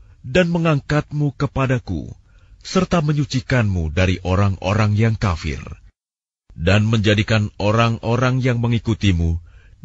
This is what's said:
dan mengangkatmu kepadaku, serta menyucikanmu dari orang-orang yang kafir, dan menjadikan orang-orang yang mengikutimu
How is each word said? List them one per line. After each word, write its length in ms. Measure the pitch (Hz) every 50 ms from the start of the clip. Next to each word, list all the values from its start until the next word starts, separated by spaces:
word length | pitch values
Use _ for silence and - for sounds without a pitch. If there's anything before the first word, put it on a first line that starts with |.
| - - - _ -
dan 240 | 123 127 180 185 170
mengangkatmu 880 | 170 170 165 165 151 139 - - 147 151 - - 147 147 147 143 -
kepadaku, 720 | - 135 - - 135 135 127 131 120 - - 92 76 60 55 - - - _ - - - - - - -
serta 400 | - - 185 180 - - 175 151
menyucikanmu 880 | 151 156 147 143 - - 127 - - 135 127 110 104 92 90 80 78 73
dari 240 | 87 92 92 92 - -
orang-orang 720 | 87 92 95 101 101 98 - - 92 101 104 110 104 104
yang 160 | 104 113 113 110
kafir, 480 | - - 101 85 - - 80 67 - - - 78 - - - _ _ _ _ _ _ _ _ _ _ _ _ -
dan 320 | - 80 87 95 107 107 110
menjadikan 640 | 117 110 98 107 104 104 107 - 113 110 104 104 - -
orang-orang 800 | 98 104 107 113 117 117 113 - - 113 117 117 131 127 127 131
yang 160 | 120 131 120
mengikutimu 800 | 120 117 117 120 113 - 117 107 - - 101 92 82 82 82 82 82 - - - - - - - -